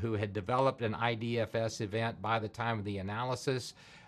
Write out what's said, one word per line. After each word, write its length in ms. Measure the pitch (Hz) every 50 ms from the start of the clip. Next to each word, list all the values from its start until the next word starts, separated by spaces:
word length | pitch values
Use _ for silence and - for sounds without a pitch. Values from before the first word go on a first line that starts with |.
who 140 | 95 117 110
had 180 | 101 107 101 95
developed 480 | 107 95 98 123 127 135 131 - -
an 140 | 120 107 107
I 200 | - 117 120 117
D 240 | 110 117 117 117 117
F 160 | 110 107 -
S 280 | 117 113 110 107 - 117
event 400 | 101 98 113 113 117 107 82 95
by 160 | 107 113 113
the 100 | 107 107
time 300 | - - 117 117 117 107
of 80 | 98
the 120 | 104 101 98
analysis. 760 | 92 95 104 117 127 127 127 123 - 143 131 127 117 - - - - - - - -